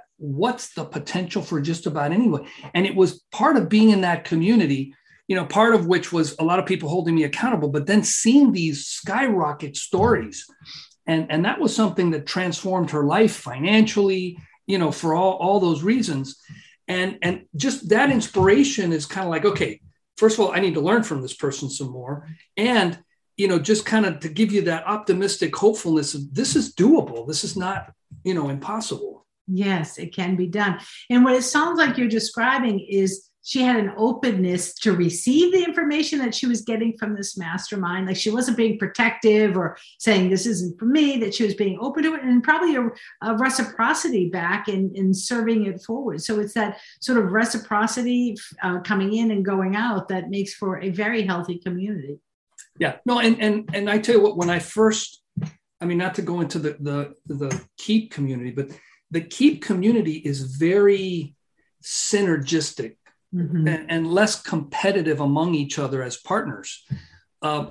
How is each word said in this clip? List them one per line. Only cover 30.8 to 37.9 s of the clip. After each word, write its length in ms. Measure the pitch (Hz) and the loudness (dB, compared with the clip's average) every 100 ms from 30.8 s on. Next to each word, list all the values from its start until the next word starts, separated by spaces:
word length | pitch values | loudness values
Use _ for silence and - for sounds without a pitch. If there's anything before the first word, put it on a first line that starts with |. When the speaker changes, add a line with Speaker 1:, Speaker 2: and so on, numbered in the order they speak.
| - - - | -8 -16 0
Speaker 2:
And 160 | 247 | 4
what 120 | 254 254 | 6 4
it 60 | |
sounds 360 | 247 294 330 330 | 2 0 2 2
like 180 | 294 262 | 2 2
you're 120 | 240 | 0
describing 720 | 220 220 - 240 269 247 196 | 0 -2 -2 0 2 0 -2
is 440 | - 196 190 190 - _ | -2 0 0 -2 -12 _
she 180 | - 262 | -6 0
had 140 | 254 233 | 2 2
an 160 | 196 202 | 0 0
openness 800 | 226 247 254 190 180 180 - | 0 0 -2 0 0 0 -4
to 180 | - 220 | -4 0
receive 600 | 180 175 - - 285 359 | 2 2 0 2 4 4
the 120 | 370 | 4
information 540 | 339 330 294 302 302 294 | 2 0 0 0 0 -2
that 160 | 247 | -2
she 120 | - 254 | -2 -2
was 140 | 226 | -2
getting 340 | 226 220 233 220 | -2 -2 -2 -4
from 160 | 214 | -6
this 240 | 202 196 190 | -6 -8 -8
mastermind. 680 | 170 185 - 202 175 | -8 -8 -6 -6 -4